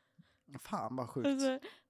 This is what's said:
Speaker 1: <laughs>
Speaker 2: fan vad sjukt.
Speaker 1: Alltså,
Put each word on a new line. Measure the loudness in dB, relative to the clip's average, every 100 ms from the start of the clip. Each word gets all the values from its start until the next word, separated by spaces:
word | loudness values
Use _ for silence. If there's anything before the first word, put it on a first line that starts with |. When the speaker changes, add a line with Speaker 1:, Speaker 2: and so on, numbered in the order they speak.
Speaker 1:
<laughs> | _ _ -20 _ -16 -14
Speaker 2:
fan | -6 -4 -2 -2
vad | -4
sjukt. | 0 2
Speaker 1:
Alltså, | 4 4 2 -4 -16